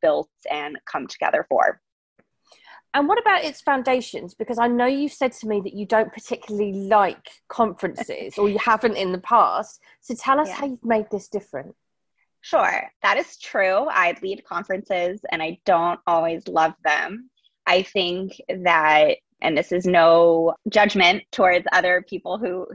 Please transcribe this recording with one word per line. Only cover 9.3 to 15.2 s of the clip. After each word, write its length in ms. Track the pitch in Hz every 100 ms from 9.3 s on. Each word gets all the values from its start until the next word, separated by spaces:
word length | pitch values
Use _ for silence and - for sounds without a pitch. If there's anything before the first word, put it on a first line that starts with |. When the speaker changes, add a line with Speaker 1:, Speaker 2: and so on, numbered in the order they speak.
| 233 135 110 - - _ _
Speaker 2:
So 140 | - 233
tell 240 | 262 277
us 80 | 302
Speaker 1:
Yeah. 80 | 277
Speaker 2:
how 100 | 285
you've 180 | 247
made 280 | 233 220 214
this 160 | 202 -
different. 480 | 202 - 131 165 - _ _ _ _ _ _
Speaker 1:
Sure, 500 | - 320 180 180 - _
that 140 | 202 226
is 200 | - -
true. 500 | - 226 190 196 294
I 260 | - 175 170
lead 200 | 190 202 -
conferences 760 | 233 202 190 - 185 175 208